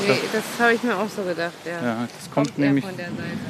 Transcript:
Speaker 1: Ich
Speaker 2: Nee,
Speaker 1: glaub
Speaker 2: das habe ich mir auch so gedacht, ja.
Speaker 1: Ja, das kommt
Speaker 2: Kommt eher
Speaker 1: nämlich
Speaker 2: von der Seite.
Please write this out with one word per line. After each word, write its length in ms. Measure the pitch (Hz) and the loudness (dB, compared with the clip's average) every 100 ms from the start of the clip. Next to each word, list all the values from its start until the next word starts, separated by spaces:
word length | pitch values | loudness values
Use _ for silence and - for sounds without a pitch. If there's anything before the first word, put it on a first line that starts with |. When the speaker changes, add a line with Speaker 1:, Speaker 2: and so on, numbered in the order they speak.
Speaker 1:
Ich 60 | 196 | 4
Speaker 2:
Nee, 60 | 127 | 2
Speaker 1:
glaub 160 | - | 2
Speaker 2:
das 100 | 220 - - | -2 -2 2
habe 140 | 240 | 4
ich 80 | 233 | 4
mir 140 | 240 185 | 2 0
auch 120 | 208 | -2
so 140 | - | -2
gedacht, 300 | 185 165 170 - | -2 -2 -4 -6
ja. 180 | 165 170 | -8 -2
Speaker 1:
Ja, 260 | 123 113 120 | -2 0 -4
das 160 | - - | -8 -4
kommt 180 | - 143 | 0 0
Speaker 2:
Kommt 100 | - | 2
eher 80 | 143 | 4
Speaker 1:
nämlich 180 | 139 | 4
Speaker 2:
von 120 | 196 175 | 2 -6
der 100 | 175 | -8
Seite. 120 | - 165 - | -6 -6 -6